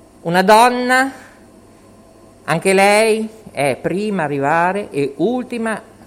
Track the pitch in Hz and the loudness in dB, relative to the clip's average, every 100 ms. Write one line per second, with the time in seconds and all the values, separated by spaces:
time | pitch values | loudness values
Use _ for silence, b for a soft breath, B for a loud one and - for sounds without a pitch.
0 | - - 170 180 190 214 247 247 247 254 | -20 -14 -4 0 4 6 6 2 -2 0
1 | 269 - B B B - - - - - | -2 -6 B B B -20 -20 -20 -20 -20
2 | - - - - - 160 185 190 196 208 | -20 -20 -20 -14 -6 -4 0 2 4 4
3 | 220 220 220 - - - 139 120 165 175 | 2 0 -4 -12 -14 -4 -4 -2 -4 -4
4 | 214 196 151 143 139 165 175 196 202 139 | -4 -4 -4 -2 0 0 0 -2 -6 -4
5 | 139 139 180 254 240 240 226 208 - - | -4 -2 -2 -2 -6 -8 -6 -8 -12 -20